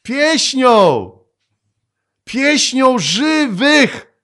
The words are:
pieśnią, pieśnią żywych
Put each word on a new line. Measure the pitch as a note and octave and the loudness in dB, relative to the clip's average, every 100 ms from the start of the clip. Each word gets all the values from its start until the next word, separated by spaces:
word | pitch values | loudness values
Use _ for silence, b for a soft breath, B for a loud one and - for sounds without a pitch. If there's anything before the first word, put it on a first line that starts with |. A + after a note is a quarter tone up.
pieśnią, | - C4+ D4+ D#4 - C4 B3+ A3 F3+ B2 F#2 _ _ _ _ _ _ _ _ _ _ _ | -8 -2 0 0 -2 0 2 4 2 0 -6 _ _ _ _ _ _ _ _ _ _ _
pieśnią | - A#3 C#4 D4 - B3+ C4 B3 | -10 -4 0 0 -2 0 2 0
żywych | C#3+ F#3 D4+ D#4 C#4+ F#3 C#4 D4+ B3 - - _ | -4 -2 -2 0 -2 0 2 2 2 -2 -18 _